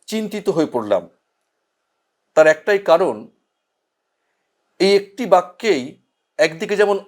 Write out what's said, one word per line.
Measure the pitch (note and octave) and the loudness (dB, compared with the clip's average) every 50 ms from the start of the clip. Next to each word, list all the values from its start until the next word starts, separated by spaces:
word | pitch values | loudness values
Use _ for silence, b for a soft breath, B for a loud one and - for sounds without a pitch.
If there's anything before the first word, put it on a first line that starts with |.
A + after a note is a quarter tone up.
| b | b
চিন্তিত | - G#3+ A3 G#3+ G3+ - G#3 F#3 G3+ | -10 -8 -8 -6 -8 -8 -6 -4 -4
হয়ে | E3 E3 D3+ | -2 -2 -2
পড়লাম। | C#3 - A#2+ A2 G#2 G2+ F2+ F2 - _ _ _ _ _ _ _ _ _ _ _ _ _ _ _ _ _ _ _ _ _ _ _ _ _ | -2 -4 -6 -4 -2 -2 -2 -4 -6 _ _ _ _ _ _ _ _ _ _ _ _ _ _ _ _ _ _ _ _ _ _ _ _ _
তার | D#3 D#3 D#3 | 2 4 4
একটাই | D#3 D#3 - - G#3 G3 | 2 0 0 -2 -2 -2
কারণ, | G3+ - D#3+ F3 F#3+ D3+ A2+ G#2+ A2+ - _ _ _ _ _ _ _ _ _ _ _ _ _ _ _ _ _ _ _ _ _ _ _ _ _ _ _ _ _ - | 2 2 2 2 2 0 -4 -6 -12 -18 _ _ _ _ _ _ _ _ _ _ _ _ _ _ _ _ _ _ _ _ _ _ _ _ _ _ _ _ _ 0
এই | F3+ G3 G3+ | 2 2 2
একটি | G3 G3 - _ - B3 | 2 0 -2 _ -10 0
বাক্যেই | F#3 F#3+ F3+ F3 - - - - A3 F3+ C3+ B2 - G2 _ _ _ _ _ _ _ _ - | 2 2 2 2 0 -8 -6 -2 -2 -2 -2 -4 -8 -14 _ _ _ _ _ _ _ _ -2
একদিকে | D#3 E3 D#3+ E3 E3+ - G#3 | -2 -2 -2 -4 -8 -4 -2
যেমন | F#3+ G#3 G3+ G3+ G3 - | 0 0 0 0 -2 -2